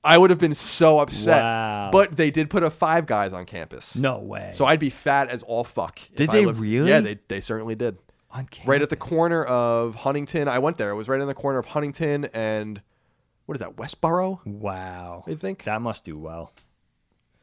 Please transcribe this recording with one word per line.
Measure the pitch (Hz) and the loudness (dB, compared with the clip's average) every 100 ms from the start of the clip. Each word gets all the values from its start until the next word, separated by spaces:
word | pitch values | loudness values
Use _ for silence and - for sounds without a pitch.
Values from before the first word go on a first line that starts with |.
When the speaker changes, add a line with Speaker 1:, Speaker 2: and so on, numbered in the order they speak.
Speaker 1:
I | 151 170 | 8 8
would | 185 | 8
have | 175 | 6
been | 170 147 | 2 0
so | - - 160 151 | 0 6 6 6
upset. | 143 131 107 156 | 2 0 4 4
Speaker 2:
Wow. | 113 113 110 104 101 | 2 -2 -4 -4 2
Speaker 1:
But | 190 196 156 | 4 4 2
they | 151 | 0
did | 156 151 | 0 -2
put | 180 | 0
a | 165 | -2
Five | - 160 165 156 | 0 0 0 0
Guys | 107 98 | -2 -2
on | 92 90 | -6 -12
campus. | 85 80 64 - 117 | -14 -14 -12 -10 -2
Speaker 2:
No | 135 113 | -2 -4
way. | 101 101 92 | -10 -12 -12
Speaker 1:
So | - 135 | 0 4
I'd | 156 | 4
be | 147 | 0
fat | - 147 139 131 | -4 0 2 2
as | 123 | -6
all | 113 117 | -4 -4
fuck | 117 - 85 - - | -4 -6 -8 -10 -16
if | - | -2
Speaker 2:
Did | 156 | 2
Speaker 1:
I | |
Speaker 2:
they | 214 196 | 4 4
Speaker 1:
lived | 120 | 0
Speaker 2:
really? | 107 117 165 | -2 0 4
Speaker 1:
Yeah, | 151 | 4
they, | 107 104 _ | 2 -6 _
they | 98 | -8
certainly | - 110 110 110 | -6 -6 -6 -4
did. | 120 92 _ _ _ | -4 -6 _ _ _
Speaker 2:
On | 131 131 - 127 | -14 -14 -8 0
Speaker 1:
Right | 139 | 2
at | 147 | 2
the | - | -4
Speaker 2:
campus. | - | -2
Speaker 1:
corner | 160 170 165 | 0 2 2
of | 127 123 120 117 117 | 0 0 2 0 -2
Huntington. | 110 135 143 143 - 143 | -4 -4 -2 -4 -4 0
I | 127 | 0
went | 147 170 | 0 -2
there. | 104 | -4
It | 104 | -4
was | 110 | -2
right | 135 | -2
on | 139 | -2
the | 135 | -4
corner | 139 131 | -2 -4
of | 113 | -4
Huntington | 151 147 139 156 143 143 | -4 -4 -4 -2 -2 -4
and, | 113 110 107 107 104 _ _ _ _ _ _ - | -4 -2 -2 -6 -12 _ _ _ _ _ _ -12
what | 147 | -10
is | |
that, | 90 - | -10 -12
Westboro? | 113 - 160 175 185 190 - | -14 -4 0 0 -2 -6 -12
Speaker 2:
Wow. | 104 104 92 92 90 87 87 165 | -8 -8 -8 -10 -12 -14 -14 -12
Speaker 1:
I | 160 | -10
think. | - 95 - | -8 -8 -6
Speaker 2:
That | 107 | -6
must | 117 104 | -6 -8
do | - 76 | -12 -14
well. | 80 82 85 _ _ _ _ _ _ _ _ _ | -12 -14 -16 _ _ _ _ _ _ _ _ _